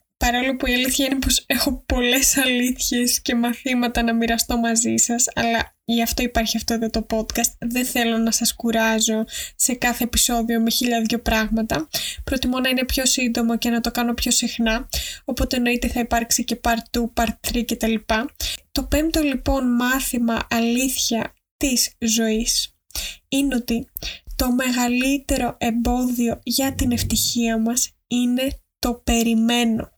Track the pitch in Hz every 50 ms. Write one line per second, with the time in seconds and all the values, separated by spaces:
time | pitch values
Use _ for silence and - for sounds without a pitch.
0 | _ _ _ _ 285 247 240 247 254 269 254 262 - 247 247 247 254 269 - -
1 | 277 262 269 269 262 254 - - - - - 247 - 285 254 - - - 262 247
2 | 247 240 247 269 262 - - 277 262 254 247 240 247 254 254 - - - 247 240
3 | 247 240 - - - - 247 233 233 240 240 - - 269 254 247 240 240 240 240
4 | 233 233 233 226 233 226 233 226 - - 240 240 233 226 226 226 233 226 226 226
5 | - - 233 240 - - - - 233 233 226 226 - - - _ _ - 233 233
6 | 226 226 - - 247 240 - 240 226 214 - 226 - - - 226 233 220 - 226
7 | 220 - 226 220 220 - - 233 240 240 - - 247 233 240 254 247 247 - 247
8 | 233 233 226 226 226 226 220 - 233 226 - - - 233 226 226 220 220 220 220
9 | 214 226 220 220 226 - - - - - - - - - 247 247 - 240 233 -
10 | 240 233 - - - - 240 233 226 226 233 226 226 226 - - 247 240 240 233
11 | 226 220 240 233 - - 226 220 220 214 220 226 220 220 - 302 320 - - -
12 | - - - - - - 277 262 - 247 247 254 254 262 254 254 262 254 - 262
13 | 254 240 - 262 254 240 233 247 233 226 233 226 - 247 233 233 233 240 - 240
14 | 240 240 233 240 - 240 233 - 240 233 - - 233 220 220 240 - - - -
15 | - - - - - - 247 - - 254 - 247 240 240 247 233 240 240 - 247
16 | 233 - 240 233 233 - - - 233 - 226 - - 240 233 226 - - - 240
17 | 233 233 - - 233 220 - - - - - 240 226 - 233 226 - 220 220 214
18 | - - 220 220 247 294 - - - - - - - _ - 294 262 - - 294
19 | 311 330 320 330 302 285 269 254 - 277 277 269 254 247 240 240 247 247 262 269
20 | - - - 240 240 226 226 226 - - 240 233 233 233 240 247 269 269 262 -
21 | - - 233 220 - - - _ _ _ _ - - 277 254 220 190 - - _
22 | 240 226 220 233 226 220 220 220 233 - - - - - _ _ _ - - -
23 | - - - - _ _ 269 277 285 277 254 240 240 - 233 233 262 - _ -
24 | - - - - - - - - 262 254 247 247 254 254 247 247 247 240 240 247
25 | 254 269 277 277 269 - 277 254 240 240 - - - 240 226 240 233 240 240 247
26 | 254 247 247 240 240 233 233 - - 247 233 - 269 269 269 - 269 247 240 220
27 | - - 240 220 - - - 240 233 226 226 226 220 226 240 240 - - - _
28 | _ - 233 247 247 247 247 254 262 269 - - - _ _ _ - 247 240 240
29 | - - 233 233 226 233 233 220 226 233 240 240 240 233 220 220 - - _